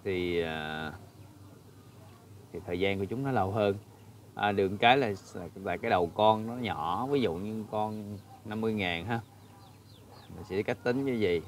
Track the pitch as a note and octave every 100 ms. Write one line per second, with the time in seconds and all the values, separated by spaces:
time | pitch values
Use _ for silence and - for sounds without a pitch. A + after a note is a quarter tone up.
0 | G2 F#2 F2+ F2 E2 D#2+ D#2 D#2 D#2 D2+
1 | - - - - - - - - - -
2 | - - - - - F2 - F2 G2 G2
3 | F#2+ A2+ C#3 B2+ F#2+ G#2+ G#2 G2+ - -
4 | - - - - G#2 G2+ F#2+ G2+ A#2 C3+
5 | B2 G2 - G2 E2+ - F#2+ F2 A#2 G2
6 | F2 F2+ G#2+ G#2+ A2 A#2+ A#2 F2 D#2 F#2
7 | B2+ C#3+ A2+ E2 G#2 A2 G#2 G#2+ G#2+ G#2+
8 | G#2 G#2 - - A2 G#2+ A2+ G#2+ F#2 E2+
9 | F2+ A#2 G#2 - - - - - - -
10 | - - - F2 F2 F#2 A2 A#2+ B2 B2
11 | C#3 B2 G2+ E2+